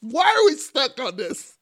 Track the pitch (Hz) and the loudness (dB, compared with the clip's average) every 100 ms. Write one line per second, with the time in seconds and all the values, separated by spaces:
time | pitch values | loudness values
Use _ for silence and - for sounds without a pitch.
0 | 220 254 381 440 427 302 - 302 262 - | -8 0 2 6 4 4 -6 -4 -4 -4
1 | 247 180 180 156 - _ | -8 -6 -8 -10 -14 _